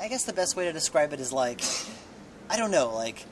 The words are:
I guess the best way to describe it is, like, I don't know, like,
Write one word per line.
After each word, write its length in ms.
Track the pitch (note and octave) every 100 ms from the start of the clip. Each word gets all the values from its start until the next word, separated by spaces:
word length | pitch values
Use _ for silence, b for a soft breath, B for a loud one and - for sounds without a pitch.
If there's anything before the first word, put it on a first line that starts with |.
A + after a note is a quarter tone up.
I 60 | G#3
guess 160 | B3
the 100 | -
best 220 | F#3 F3+ -
way 100 | F3+
to 80 |
describe 400 | D#3 - D#3+ D3
it 60 | D3
is, 120 | B2+
like, 300 | C3 B2 A#2 - B B B B B - - -
I 80 | G#3
don't 140 | A3
know, 220 | F3+ B2
like, 320 | A2+ A2+ A2 -